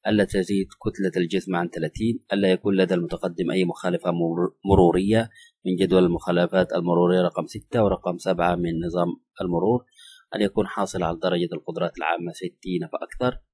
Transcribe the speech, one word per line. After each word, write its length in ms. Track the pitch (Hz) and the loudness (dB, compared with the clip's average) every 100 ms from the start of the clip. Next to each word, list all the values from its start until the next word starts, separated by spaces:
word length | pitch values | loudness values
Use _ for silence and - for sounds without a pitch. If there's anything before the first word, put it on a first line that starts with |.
| 104 | 0
ألا 180 | 107 | 0
تزيد 420 | 95 98 90 98 95 | 2 0 0 -2 -2
كتلة 560 | - 101 - 92 92 | -6 -8 -2 -2 -2
الجسم 340 | 85 196 - - | -2 -2 -2 -4
عن 120 | 87 | -4
ثلاثين، 560 | 85 80 - 110 113 _ | -6 -8 -4 -4 -4 _
ألا 200 | 101 95 | 0 2
يكون 240 | 92 101 95 | 2 2 2
لدى 180 | 92 | 2
المتقدم 560 | 90 85 85 92 85 90 | 2 -2 -4 -6 -4 -2
أي 140 | 92 | 0
مخالفة 460 | 90 - 90 87 87 | 0 -2 -4 -2 -2
مرور-، 460 | 85 85 85 90 _ | 0 -2 0 -2 _
مرورية 640 | 98 98 85 87 98 110 113 - - _ 92 | 2 6 6 6 2 2 0 -10 -20 _ -4
من 100 | 90 | 0
جدول 280 | 95 92 | 4 4
المخالفات 680 | 90 85 - 87 87 95 90 | 4 2 0 0 2 2 0
المرورية 500 | 92 87 85 90 92 | 0 0 2 4 4
رقم 240 | 90 - 80 | 2 -2 -6
ستة 380 | 107 - 120 | -10 -4 0
ورقم 340 | 101 92 90 87 | 2 0 -4 -4
سبعة 360 | 95 87 87 | -2 0 2
من 260 | 87 85 82 85 | 2 -2 -2 -2
نظام 220 | 87 87 82 _ - | -2 -2 -4 _ -8
المرور، 440 | 92 85 95 123 _ _ - - _ | -4 0 2 0 _ _ -20 -20 _
أن 60 | - | -2
يكون 260 | 101 - 196 | 0 0 -2
حاصل 360 | - 98 - | -4 -4 -2
على 160 | 165 - | -4 -2
درجة 300 | 92 87 87 | -2 0 -2
القدرات 460 | 85 - 82 - - | -6 -8 -4 -6 -4
العامة 340 | 80 85 170 | -2 -2 -4
ستين 560 | - 180 _ 185 180 170 | -8 -12 _ -6 -6 -4
فأكثر 480 | - - - 127 - _ | -10 -10 -4 -4 -4 _